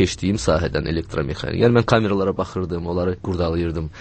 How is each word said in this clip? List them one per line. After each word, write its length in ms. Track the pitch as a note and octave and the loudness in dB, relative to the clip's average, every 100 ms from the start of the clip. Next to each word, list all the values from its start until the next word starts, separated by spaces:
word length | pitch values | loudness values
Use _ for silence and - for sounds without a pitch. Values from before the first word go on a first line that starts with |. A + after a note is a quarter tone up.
keçdiyim 400 | F2+ - F#2 G2+ | 0 0 -2 0
sahədən, 480 | - D#2+ D#2 D2+ D2+ | 2 2 2 -2 -2
elektromexanik. 720 | E2 - - C#2 D2+ - E2 | -2 -2 -4 -4 -4 -4 2
Yəni, 220 | A#2 A#2+ | 4 4
mən 60 | A2+ | 4
kameralara 440 | A#2 G#2 G2+ F#2+ F#2 | 2 2 0 0 0
baxırdım, 500 | F#2 F#2 F2 E2+ E2+ | -4 -4 -4 -4 -2
onları 320 | F2 F2+ F2+ | -2 -2 -2
qurdalayırdım. 680 | - F2 E2+ E2 E2+ E2 D#2 - | -4 -2 0 0 -2 -4 -6 -10